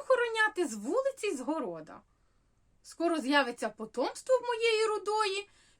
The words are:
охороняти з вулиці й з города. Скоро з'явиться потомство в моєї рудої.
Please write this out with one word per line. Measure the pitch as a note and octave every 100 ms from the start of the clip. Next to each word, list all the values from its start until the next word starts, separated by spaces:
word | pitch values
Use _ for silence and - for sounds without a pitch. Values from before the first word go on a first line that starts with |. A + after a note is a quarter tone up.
охороняти | - B4+ A#4+ A4+ G#4+ G#4+ E4
з |
вулиці | G#3+ G#3 G#4+ C5+ B4+ G#4+
й | D4
з |
города. | A#3+ D#4+ A#3 E3 D#3 - - _ _ _ _ _ _ _
Скоро | - - E4+ E4
з'явиться | B3 D4 B3 A#3+ A3+
потомство | - A3 - E4+ A#4+ - B4+
в | A#4+
моєї | A#4 A#4 A4 A4
рудої. | G#4 F#4+ G#4+ G#4+ G4 G4+ _ _